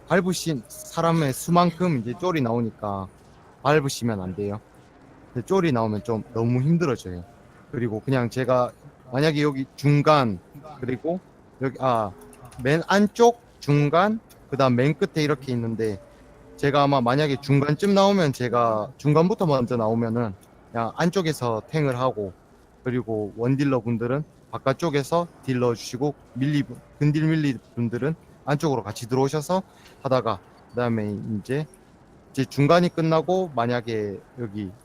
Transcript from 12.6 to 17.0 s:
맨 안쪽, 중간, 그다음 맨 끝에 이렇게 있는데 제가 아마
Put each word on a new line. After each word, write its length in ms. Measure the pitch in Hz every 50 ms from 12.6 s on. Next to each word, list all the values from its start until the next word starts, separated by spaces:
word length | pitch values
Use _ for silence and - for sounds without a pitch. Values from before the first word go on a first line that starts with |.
| 123
맨 180 | 135 151 170 165
안쪽, 540 | - 185 202 208 202 - - 233 240 233 - - - - -
중간, 600 | - - 147 147 147 143 147 170 190 214 220 226 - - - - - -
그다음 280 | 139 131 135 131 123
맨 160 | 120 127 147 156
끝에 240 | - 202 - - 160
이렇게 300 | 151 143 151 139 139 139
있는데 500 | 123 120 113 113 113 101 113 110 101 95 - - - - - - - - - - -
제가 280 | - - 143 131 147 139
아마 180 | 139 143 135